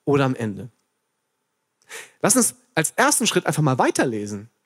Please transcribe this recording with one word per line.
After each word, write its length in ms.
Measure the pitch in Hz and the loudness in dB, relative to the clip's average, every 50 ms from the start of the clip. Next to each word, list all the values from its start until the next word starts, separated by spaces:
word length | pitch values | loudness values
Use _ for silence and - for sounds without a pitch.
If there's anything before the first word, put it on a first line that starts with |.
| _ | _
oder 200 | 147 143 139 139 | 0 2 2 2
am 120 | 131 127 | 0 0
Ende. 320 | - 117 107 98 101 98 120 _ _ _ _ _ _ _ _ _ _ _ _ _ _ _ _ _ _ _ _ _ _ _ - - - - - _ _ | -2 -4 -6 -6 -8 -12 -16 _ _ _ _ _ _ _ _ _ _ _ _ _ _ _ _ _ _ _ _ _ _ _ -20 -20 -20 -20 -20 _ _
Lass 160 | - 190 226 | 0 2 2
uns 180 | 254 - - - _ _ _ - | 2 0 0 -2 _ _ _ -2
als 180 | 160 160 - | -2 -2 0
ersten 340 | - - 240 285 285 - 240 | 0 2 2 2 2 0 0
Schritt 200 | - - 185 - | 0 0 0 0
einfach 160 | - 147 156 | 0 0 0
mal 160 | 156 139 131 127 | 2 2 2 2
weiterlesen. 720 | 220 320 - - - 131 113 104 104 104 104 98 110 - _ _ _ | 2 0 0 0 0 -2 -2 -4 -6 -8 -8 -10 -12 -16 _ _ _